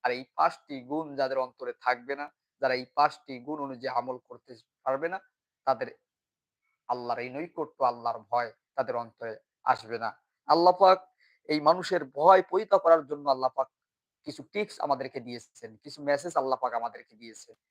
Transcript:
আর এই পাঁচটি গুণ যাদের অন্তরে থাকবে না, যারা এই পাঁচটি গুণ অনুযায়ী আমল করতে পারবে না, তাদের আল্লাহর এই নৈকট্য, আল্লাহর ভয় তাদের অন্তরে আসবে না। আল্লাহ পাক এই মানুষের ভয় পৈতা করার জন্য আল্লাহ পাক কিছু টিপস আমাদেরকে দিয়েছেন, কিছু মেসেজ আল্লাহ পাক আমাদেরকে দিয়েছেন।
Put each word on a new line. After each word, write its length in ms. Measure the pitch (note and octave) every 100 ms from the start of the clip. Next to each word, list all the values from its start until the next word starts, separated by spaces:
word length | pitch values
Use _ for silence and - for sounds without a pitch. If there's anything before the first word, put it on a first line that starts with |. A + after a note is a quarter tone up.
আর 80 | B2
এই 140 | B2 C3 -
পাঁচটি 460 | E3 - - C3+
গুণ 340 | B2 D3+ D#3 C#3
যাদের 220 | C3 C3+
অন্তরে 360 | B2+ - B2
থাকবে 420 | - B2 B2 A#2+ C#3
না, 180 | D3 _ _ _
যারা 120 | C3+
এই 120 | B2+ B2+ -
পাঁচটি 440 | D3 - - B2+
গুণ 240 | B2 D3
অনুযায়ী 340 | C#3 B2+ B2+ B2
আমল 200 | B2+ B2+
করতে 380 | - A#2+ - A2+ _ _
পারবে 260 | C3+ C3+ E3
না, 100 | F#3+ - _ _ _ -
তাদের 320 | B2+ B2+ - _ _ _ _ _ _ _ _ -
আল্লাহর 320 | B2 A#2+ A#2
এই 100 | B2+
নৈকট্য, 540 | C3 E3+ E3 D3+ -
আল্লাহর 360 | B2+ A#2+ A#2 A2+
ভয় 320 | G#2+ A#2+ A#2 - _ -
তাদের 200 | B2+ A#2+
অন্তরে 420 | A#2 - A#2 G#2+ _ _
আসবে 360 | B2+ B2 A2 A#2
না। 220 | A2 - _ _ -
আল্লাহ 280 | D#3 F3+
পাক 340 | F3+ F#3+ F#3+ - _ _ _
এই 160 | - D3+
মানুষের 440 | D3+ F3+ F3 F3+ C#3
ভয় 360 | C#3 E3 F#3+ F3+
পৈতা 280 | F#3+ G#3+ F#3+
করার 300 | E3+ E3 C#3
জন্য 220 | D3 C#3+
আল্লাহ 200 | C3 C3 -
পাক 120 | C3 _ _ _ _ _
কিছু 200 | - C#3+
টিপস 360 | C#3 G#3 G#3 -
আমাদেরকে 400 | D3 C3 C3 C3
দিয়েছেন, 560 | A#2 A#2+ - _ A2 A2
কিছু 280 | C#3+ C#3+
মেসেজ 340 | C#3+ C#3+ E3+ D#3+
আল্লাহ 220 | C3 B2+
পাক 140 | B2
আমাদেরকে 420 | A#2 A#2 A#2 - A2
দিয়েছেন। 400 | A#2 A2 - A2 _